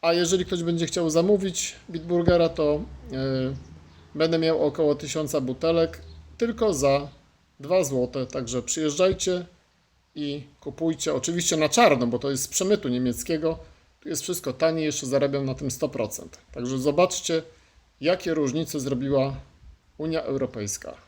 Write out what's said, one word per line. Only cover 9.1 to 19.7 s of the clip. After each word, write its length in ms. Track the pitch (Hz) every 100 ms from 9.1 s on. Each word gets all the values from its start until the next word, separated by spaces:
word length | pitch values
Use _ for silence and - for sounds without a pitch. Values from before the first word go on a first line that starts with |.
| 185 - 180 175 _ _ _ _ _ _
i 280 | - 147 143 135 _
kupujcie. 540 | - 131 165 151 -
Oczywiście 420 | 143 143 170 170 160
na 120 | 156
czarno, 380 | - 233 131 120
bo 120 | 117
to 120 | 139
jest 120 | 135
z 60 | -
przemytu 400 | - 190 202 135
niemieckiego. 720 | 123 127 117 - 160 160 160 - _ _ _
Tu 80 | -
jest 140 | 160
wszystko 300 | - 175 -
taniej, 320 | 127 160 160
jeszcze 220 | 156 143 131
zarabiam 380 | 135 139 139
na 100 | 135
tym 160 | 131 143
sto 180 | - 143
procent. 500 | 127 107 - 82 - _
Także 260 | - 123 135
zobaczcie, 640 | 139 143 180 - - 165 - - _ _ _ _
jakie 340 | 147 180 185
różnice 460 | 156 139 143 160 147
zrobiła 560 | 135 131 135 139 139 135 - _ -